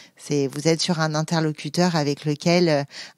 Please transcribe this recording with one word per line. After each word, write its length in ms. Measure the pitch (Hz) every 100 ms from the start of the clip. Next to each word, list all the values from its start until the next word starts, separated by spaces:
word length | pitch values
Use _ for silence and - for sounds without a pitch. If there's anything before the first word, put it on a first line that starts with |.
| - _
C'est, 280 | - 147 135
vous 220 | 147 151
êtes 140 | 165
sur 180 | - 165
un 140 | 156
interlocuteur 840 | 151 160 165 156 151 151 175 180 165
avec 300 | 143 139 151
lequel, 420 | 147 175 175 175
euh, 160 | 147 143 - -